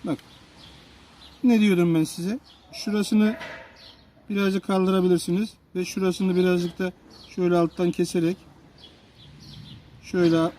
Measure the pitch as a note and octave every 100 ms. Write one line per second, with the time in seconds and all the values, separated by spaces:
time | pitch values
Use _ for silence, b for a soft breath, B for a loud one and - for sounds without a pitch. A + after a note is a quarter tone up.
0 | - C#3+ - - - - - - - -
1 | - - - - B3+ A3+ G#3 F3+ F3 E3
2 | D#3 - F3 A#3+ - - _ - - G#3
3 | G3+ G#3+ G#3+ A3+ - - - - - -
4 | - _ - G3+ G3 F#3+ - F#3+ F#3 F#3+
5 | F3+ F3 - F3 G#3+ - _ F3+ F3+ -
6 | F#3+ F3+ F#3+ F3+ F3+ F3+ F3 - F#3 -
7 | - - - - F3+ F3 E3 - F3 E3
8 | F3 F#3 E3 F#3 - - - - - -
9 | - - - - - - - - - -
10 | - F#3 F3 E3 E3